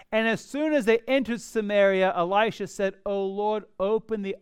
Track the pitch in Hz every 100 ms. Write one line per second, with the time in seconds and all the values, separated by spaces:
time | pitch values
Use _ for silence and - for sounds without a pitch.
0 | - 220 226 220 - 277 311 302 208 226
1 | - 262 233 233 - 226 208 202 196 190
2 | 185 180 175 196 220 - 196 - 196 190
3 | - 196 196 196 208 214 202 - 190 220
4 | 220 220 196 -